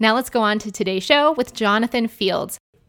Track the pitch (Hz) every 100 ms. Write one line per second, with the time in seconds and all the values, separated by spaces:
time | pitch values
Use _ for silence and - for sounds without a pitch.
0 | 220 233 - 240 208 214 214 - 190 190
1 | - 285 302 294 247 - 214 208 240 247
2 | 226 - 185 175 - - _ _